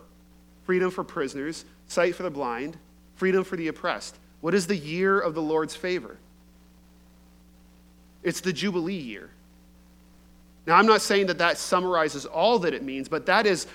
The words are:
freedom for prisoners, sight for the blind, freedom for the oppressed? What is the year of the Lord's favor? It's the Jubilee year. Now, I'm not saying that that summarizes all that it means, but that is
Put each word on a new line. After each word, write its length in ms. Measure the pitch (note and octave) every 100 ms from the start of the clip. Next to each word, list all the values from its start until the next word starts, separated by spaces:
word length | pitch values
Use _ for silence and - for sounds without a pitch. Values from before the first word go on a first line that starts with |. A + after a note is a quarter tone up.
| - - - - - -
freedom 260 | - F#3 F#3
for 120 | F#3
prisoners, 640 | F3 E3 C3+ C#3 D3 E3 - - -
sight 260 | - F3
for 80 | E3+
the 80 | F3+
blind, 480 | C#3+ B2+ A#2 D3 E3 - - - -
freedom 260 | F#3 F#3
for 140 | F#3 F3+
the 120 | D#3+
oppressed? 480 | D3+ F3 A2 - - - -
What 140 | D#3+
is 120 | G3 E3+
the 100 | G3
year 420 | D3 E3+ F#3+ G3
of 160 | E3+
the 80 | D#3
Lord's 320 | D3+ D#3 D#3
favor? 440 | - F3+ F3+ A2+ - - - - - - - - - - - - - - - - - - - - -
It's 180 | E3+ E3
the 120 | F#3+
Jubilee 420 | C#3+ G3 F3+ E3
year. 360 | G3 B2 G2 - - - - - - - - - - - - - - -
Now, 100 | E3+
I'm 100 | A3
not 160 | G#3
saying 240 | - G3+ F#3+
that 100 | E3
that 220 | E3+ D3
summarizes 680 | - F3+ F#3 E3+ D#3 C#3
all 340 | C3 D#3 G3+ A#3
that 120 | E3+
it 100 | B2
means, 240 | C3+ C3+ C3+
but 200 | D#3 -
that 180 | G3
is 220 | G#3+ F3 -